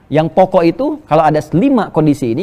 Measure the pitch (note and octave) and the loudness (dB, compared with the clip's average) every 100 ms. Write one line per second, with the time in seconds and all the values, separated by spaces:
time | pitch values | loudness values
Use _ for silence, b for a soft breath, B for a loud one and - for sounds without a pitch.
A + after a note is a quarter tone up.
0 | - C#3+ D#3+ F#3+ F#3 F#3 E3+ E3 C#4+ D4+ | -4 -2 0 0 2 2 0 0 -4 -6
1 | - D#3 D#3 D3+ - D#3+ C4+ B3 E3+ E3 | -2 0 2 0 -2 -2 0 0 -2 0
2 | D3+ C3+ A#2+ B2 | 0 0 -2 -4